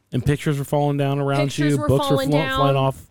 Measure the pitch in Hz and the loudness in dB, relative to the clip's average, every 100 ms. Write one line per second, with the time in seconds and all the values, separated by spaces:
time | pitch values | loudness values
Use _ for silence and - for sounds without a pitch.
0 | - 123 139 147 160 143 139 147 147 143 | -10 -4 0 0 -2 -4 -2 0 0 0
1 | 139 139 139 139 139 139 147 143 - 135 | 0 0 0 0 0 0 0 0 2 2
2 | 277 - 269 147 269 262 139 139 135 - | 2 0 2 0 0 0 2 2 0 -2
3 | - | -16